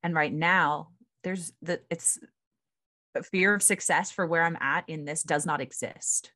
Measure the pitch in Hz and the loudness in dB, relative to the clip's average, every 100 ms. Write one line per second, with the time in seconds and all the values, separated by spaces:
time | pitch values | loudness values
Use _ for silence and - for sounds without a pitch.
0 | 170 165 151 151 165 185 156 151 160 _ | 0 2 2 2 4 4 4 0 -6 _
1 | _ _ 180 185 165 _ 156 175 _ 170 | _ _ -6 -6 -8 _ -6 -6 _ -4
2 | - - - _ _ _ _ _ _ _ | -2 -4 -8 _ _ _ _ _ _ _
3 | _ - - 190 190 208 - 196 - 160 | _ -8 -4 2 4 4 4 2 2 0
4 | 180 - 175 165 170 165 135 156 165 156 | 0 -4 0 2 2 0 -2 -2 -4 -8
5 | 147 156 - 147 160 147 131 - 110 - | -6 -6 0 0 0 -2 -4 -8 -10 -8
6 | - - - | -4 -4 -4